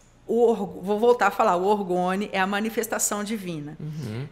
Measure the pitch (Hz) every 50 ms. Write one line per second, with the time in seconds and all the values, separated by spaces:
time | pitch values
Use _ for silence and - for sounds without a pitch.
0 | _ _ _ _ _ - 214 233 240 233 226 190 202 175 - - 180 190 208 208
1 | 226 240 240 240 196 202 - - - 214 180 175 185 202 214 202 202 180 180 180
2 | 180 180 185 196 208 - - 196 190 190 202 202 220 220 214 240 220 - 208 214
3 | - - 214 208 208 202 226 214 190 180 165 151 143 147 156 - 151 151 151 160
4 | 139 107 107 117 139 151